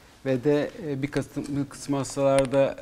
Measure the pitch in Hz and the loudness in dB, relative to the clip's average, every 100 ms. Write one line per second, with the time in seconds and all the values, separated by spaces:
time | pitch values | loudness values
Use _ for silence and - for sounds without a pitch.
0 | - - 131 131 139 147 143 - 165 135 | -20 -8 -2 0 2 2 0 -6 -8 -4
1 | 143 139 139 - 139 143 139 - - 143 | -4 -4 -4 -6 -6 -4 -6 -8 -4 -4
2 | 131 - 139 135 135 139 135 - | -2 0 4 4 4 4 2 0